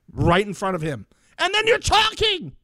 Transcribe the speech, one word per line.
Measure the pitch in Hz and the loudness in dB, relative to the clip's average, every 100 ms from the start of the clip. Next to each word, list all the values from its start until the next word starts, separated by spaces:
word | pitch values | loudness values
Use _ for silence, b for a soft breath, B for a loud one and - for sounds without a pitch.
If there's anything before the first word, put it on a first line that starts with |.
| _ | _
right | - 165 180 208 | 0 2 4 0
in | |
front | 175 190 175 | -4 -4 -4
of | |
him." | 156 113 - b b b | -6 -8 -14 b b b
And | 359 | -2
then | 427 440 | 0 2
you're | 440 | 0
talking | - 427 427 - 427 359 147 - | 2 2 2 0 -2 -2 -8 -16